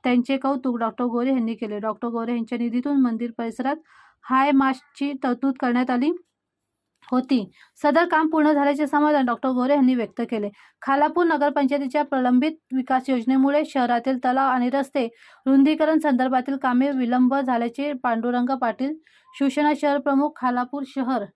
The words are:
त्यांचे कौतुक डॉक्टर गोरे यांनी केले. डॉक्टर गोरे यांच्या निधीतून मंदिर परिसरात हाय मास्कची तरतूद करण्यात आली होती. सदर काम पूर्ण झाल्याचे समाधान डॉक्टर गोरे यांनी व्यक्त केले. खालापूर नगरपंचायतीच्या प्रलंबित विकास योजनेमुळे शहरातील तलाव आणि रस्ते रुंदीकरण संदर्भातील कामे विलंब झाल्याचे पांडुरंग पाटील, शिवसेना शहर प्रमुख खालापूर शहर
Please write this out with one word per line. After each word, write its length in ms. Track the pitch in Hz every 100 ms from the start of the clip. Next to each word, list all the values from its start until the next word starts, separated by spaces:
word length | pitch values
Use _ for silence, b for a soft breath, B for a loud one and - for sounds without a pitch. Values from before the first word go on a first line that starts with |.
त्यांचे 320 | 254 247 247 269
कौतुक 400 | 269 277 262 233
डॉक्टर 260 | 226 220
गोरे 260 | 247 233 254
यांनी 240 | 262 226
केले. 240 | 226 220 208
डॉक्टर 300 | 220 220 240
गोरे 240 | 226 226
यांच्या 260 | 240 220 240
निधीतून 420 | 240 240 285 277
मंदिर 300 | 247 226 240 226
परिसरात 380 | 233 226 254 311 b b b b
हाय 260 | - 262 277
मास्कची 640 | 269 269 262 _ - 285 269
तरतूद 300 | 262 240 269 262
करण्यात 300 | 247 240 254
आली 200 | 247 294 349 _ _ _ _ _ _ _ _ -
होती. 420 | 254 247 254 185 b b _
सदर 220 | 294 320
काम 240 | 349 320 320
पूर्ण 240 | 320 302
झाल्याचे 340 | 294 285 285 294
समाधान 400 | 294 294 294 254
डॉक्टर 240 | 233 262
गोरे 240 | 247 247
यांनी 200 | 285 254
व्यक्त 280 | 254 208 - 233
केले. 200 | 220 202 b b b
खालापूर 440 | - 269 302 311 339
नगरपंचायतीच्या 760 | 302 285 285 277 285 277 294
प्रलंबित 500 | 285 269 254 247 302 320 _
विकास 300 | 262 247 262 262
योजनेमुळे 540 | 254 226 262 269 294
शहरातील 540 | 302 277 240 240 262 254
तलाव 300 | 254 262 269
आणि 220 | 254 247
रस्ते 380 | 269 269 285 233 b b b 262
रुंदीकरण 520 | 277 277 311 311 320
संदर्भातील 580 | 302 247 262 254 254 269
कामे 340 | 262 247 277
विलंब 440 | 262 240 254 254
झाल्याचे 580 | 277 262 240 233 233 294
पांडुरंग 580 | 269 247 226 240 247 247
पाटील, 440 | 262 240 214 262 311 b b b -
शिवसेना 340 | 277 277 294 302
शहर 180 | 294 285
प्रमुख 320 | 285 269 294 -
खालापूर 460 | 254 247 247 285 269
शहर 380 | 277 247 247 202